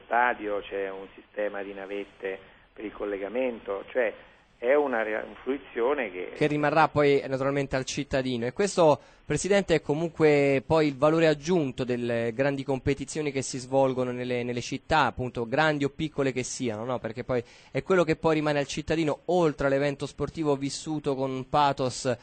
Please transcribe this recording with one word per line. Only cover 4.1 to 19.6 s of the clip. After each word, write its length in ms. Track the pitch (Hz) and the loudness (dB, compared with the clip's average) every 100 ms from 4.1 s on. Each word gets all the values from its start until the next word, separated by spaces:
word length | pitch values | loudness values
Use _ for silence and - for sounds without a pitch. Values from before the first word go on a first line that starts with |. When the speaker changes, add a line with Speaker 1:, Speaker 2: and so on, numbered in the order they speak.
| - - _ _ _ | -4 -14 _ _ _
Speaker 1:
è 160 | 120 | 2
una 300 | 147 143 117 | 2 2 -2
rea-, 240 | 107 110 113 104 | -2 -4 -8 -8
fruizione 680 | 127 143 - 123 120 147 110 | -6 -6 -6 -2 0 0 -4
che 180 | 90 - | -8 -10
Speaker 2:
Che 140 | - 147 | -2 -2
rimarrà 400 | 147 147 156 151 | 0 2 4 2
poi 340 | 147 147 139 135 | 4 4 4 0
naturalmente 480 | 131 135 143 139 | -2 -2 -2 -2
al 100 | 135 | -4
cittadino, 640 | 127 - 139 139 131 123 120 | -4 -6 -2 -2 -2 -2 -2
e 60 | |
questo, 480 | - 202 185 160 139 - _ - | -2 0 4 6 6 0 _ -6
Presidente, 480 | 151 185 202 185 | -4 2 2 4
è 80 | 160 | 0
comunque 800 | - 151 165 - 156 143 143 135 | 0 -2 -2 2 4 6 4 2
poi 220 | - 160 151 | 2 2 2
il 100 | 131 | 2
valore 300 | 151 160 165 | 2 4 4
aggiunto 560 | 147 147 185 139 123 | 2 2 0 0 -2
delle 480 | 123 123 120 117 117 | -2 -2 0 -2 -2
grandi 300 | 117 139 139 | 0 0 -2
competizioni 680 | 135 135 147 139 135 160 151 | -2 -2 0 -2 -2 0 0
che 100 | 135 | -2
si 160 | 123 131 | -4 -6
svolgono 540 | 127 135 135 127 127 | 0 4 4 2 -2
nelle, 320 | 123 123 123 | -2 -2 -2
nelle 160 | 123 120 | -2 -4
città, 460 | - 135 - 156 123 | -6 -8 2 4 4
appunto 380 | 117 123 123 117 | 0 -6 -6 -2
grandi 340 | 135 156 147 | 2 2 2
o 60 | 139 | -2
piccole 420 | - 156 - 135 | -2 -4 -2 0
che 140 | 127 | -2
siano, 400 | 123 - 123 107 | -4 -4 -4 -4
no? 160 | 120 120 | -4 -4
Perché 240 | 110 117 | -6 -8
poi 180 | 117 127 - - - | -4 -4 -4 -12 -10
è 100 | 139 | -6
quello 220 | - 185 | 2 2
che 100 | 156 | 4
poi 200 | 151 165 | 2 2
rimane 260 | 156 151 147 | 2 2 0
al 60 | 139 | -2
cittadino, 560 | - 151 160 156 - | -6 -2 0 0 -2
oltre 420 | - 180 160 139 | 0 2 2 2